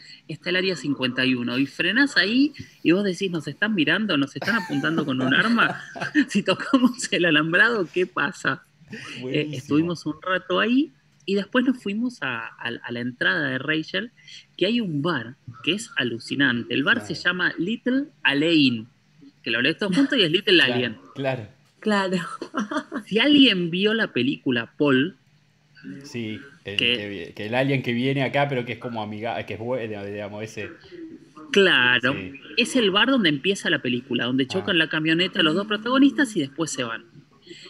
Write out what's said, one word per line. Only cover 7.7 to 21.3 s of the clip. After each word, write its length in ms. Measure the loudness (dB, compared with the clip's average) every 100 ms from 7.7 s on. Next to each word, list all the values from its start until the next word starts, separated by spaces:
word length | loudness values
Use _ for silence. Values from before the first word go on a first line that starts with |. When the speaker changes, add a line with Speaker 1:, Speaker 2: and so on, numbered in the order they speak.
| 2 -2
Speaker 1:
¿qué 140 | -2 -2
pasa?". 560 | -2 -4 -4 -4 -4 -8 _ -18
Eh, 300 | -16 -14 -12
Speaker 2:
Buenísimo. 340 | -4 -2 -2 -6
Speaker 1:
estuvimos 500 | -2 0 0 -2 -6
un 80 | -8
rato 380 | -4 -4 -2 0
ahí 320 | 2 2 0 -4 _ _ -4
y 80 |
después 280 | -2 0 0
nos 200 | 0 0
fuimos 400 | -4 -4 -4 -4
a, 240 | -6 -6 -8
a, 240 | -10 -8 -8
a 80 | -8
la 100 | -6
entrada 500 | -6 -2 0 0 0
de 80 | -2
Rachel, 540 | -2 -2 -2 -6 -6 -12 -20 -20 -20 -2
que 80 |
hay 160 | 0 0
un 220 | 0 -2
bar 320 | -2 -2 -6 -14 -18 -8
que 100 | -4
es 180 | -4 -4 -4
alucinante. 760 | -4 -4 -4 2 2 2 -2
El 120 | -2
bar 120 | 0 0
Speaker 2:
Claro. 140 | -2
Speaker 1:
se 80 | -4
llama 300 | -2 -2 -2 -2
Little 460 | -4 -4 -2 -2 -2 -4
Alein, 640 | 0 2 4 4 4 2 -6 _ _ _ -20 _
que 80 | -4
lo 100 | 0
lees 160 | 0 0
todo 140 | 0
junto 240 | 2 2 2
y 60 |
es 80 | 2
Little 240 | 2 4
Speaker 2:
Claro, 180 | 6 6
Speaker 1:
Alien. 220 | 2 -2 -6 -12
Speaker 2:
claro. 340 | -6 -2